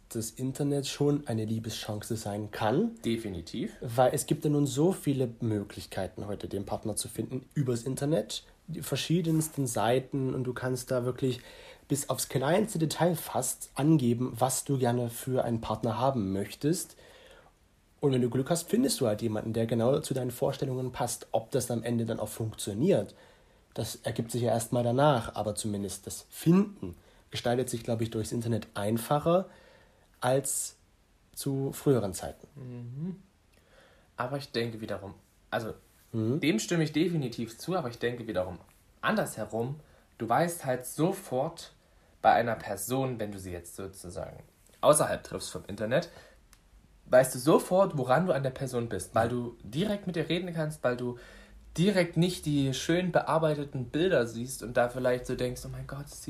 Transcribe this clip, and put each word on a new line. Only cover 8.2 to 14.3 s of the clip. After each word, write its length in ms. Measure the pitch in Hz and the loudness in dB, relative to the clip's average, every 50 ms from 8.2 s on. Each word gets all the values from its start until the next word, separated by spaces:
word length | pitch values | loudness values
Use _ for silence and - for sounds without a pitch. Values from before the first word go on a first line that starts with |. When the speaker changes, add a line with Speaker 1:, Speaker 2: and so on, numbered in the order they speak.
| 226 - - - - - - _ _ | 0 -4 -8 -12 -12 -14 -20 _ _
Speaker 1:
die 160 | - 160 170 | -12 -10 -8
verschiedensten 840 | 151 - 143 131 - - 160 180 170 165 160 156 156 156 - - 139 | -4 -4 -4 -4 0 2 2 2 4 2 2 2 0 0 -2 -2 -2
Seiten 680 | 123 120 113 101 113 123 131 131 - - 139 131 131 127 | -2 0 0 2 4 4 2 2 -2 -4 -2 -2 -2 -2
und 100 | 131 123 | -2 -4
du 80 | 127 | -4
kannst 380 | 120 - - 127 131 120 - - | -4 -4 -2 -2 -4 -4 -2 -2
da 140 | 131 123 120 | -2 0 0
wirklich 360 | 127 123 - 139 131 123 117 - - - - - - - - - | -2 -2 0 0 -2 -2 -2 -8 -18 -20 -20 -20 -20 -20 -20 -4
bis 220 | _ 139 135 - - | _ -2 -2 0 -4
aufs 180 | 131 117 - - | -2 -4 -4 -2
kleinste 500 | - 131 131 139 170 202 214 214 - 170 | -2 0 2 4 4 4 2 0 0 -2
Detail 360 | 160 147 - - 156 175 175 | 0 0 2 2 2 2 2
fast 540 | 151 - - - 113 - - - - - - - | 0 -4 -4 -4 -2 -2 -2 -4 -6 -10 -10 -4
angeben, 600 | - 135 156 165 151 123 117 120 117 127 131 | 2 6 6 6 6 6 4 2 2 0 -4